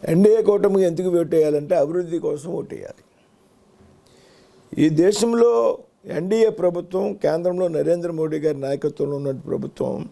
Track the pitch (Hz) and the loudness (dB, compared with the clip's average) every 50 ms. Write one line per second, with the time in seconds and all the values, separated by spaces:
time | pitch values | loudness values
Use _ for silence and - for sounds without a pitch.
0 | - - 160 170 202 214 220 226 214 - 208 202 190 202 190 196 190 175 165 160 | -2 0 2 6 6 6 6 6 4 2 2 4 2 2 2 4 2 2 0 0
1 | 180 185 175 175 170 160 170 160 156 151 151 147 147 147 185 170 139 147 165 180 | -2 0 2 0 0 2 2 2 4 4 2 -2 0 0 2 2 2 0 0 -4
2 | 180 165 165 165 156 156 147 147 139 170 170 - - - - - 50 - - _ | -4 -4 -6 -4 -4 -4 -6 -6 -8 -10 -8 -8 -8 -10 -12 -14 -14 -16 -18 _
3 | _ _ _ _ _ _ _ _ _ _ _ _ _ _ _ _ - - _ _ | _ _ _ _ _ _ _ _ _ _ _ _ _ _ _ _ -20 -20 _ _
4 | _ _ _ _ _ _ _ _ _ _ _ _ _ _ - - 151 156 160 151 | _ _ _ _ _ _ _ _ _ _ _ _ _ _ 0 2 2 2 4 4
5 | 170 190 208 202 202 233 233 233 233 240 233 233 233 - - - - _ _ _ | 4 4 4 2 0 0 2 4 4 4 4 2 0 0 -2 -4 -8 _ _ _
6 | _ - - 156 165 185 214 226 220 220 208 214 175 180 175 175 - - - 190 | _ -8 -8 -6 -4 -2 2 2 2 2 2 0 -2 -2 -2 -2 -10 -6 -6 -4
7 | 202 214 196 - - 151 156 165 175 180 180 180 185 175 160 147 147 151 170 175 | -4 -4 -6 -4 -2 -2 -2 0 -2 -4 -2 -2 -4 -2 -2 -2 0 0 0 0
8 | 170 175 170 156 160 156 151 156 147 156 151 139 135 135 139 143 - 147 143 - | -2 -6 -4 -4 -4 -4 -4 -2 -2 -2 -2 -2 -4 -6 -6 -4 -4 -6 -4 -4
9 | 147 143 143 139 143 139 135 131 - - - - - - - - 131 127 - - | -4 -4 -4 -6 -6 -6 -6 -8 -6 -6 -6 -6 -6 -8 -6 -6 -4 -4 -4 -6
10 | - - | -10 -12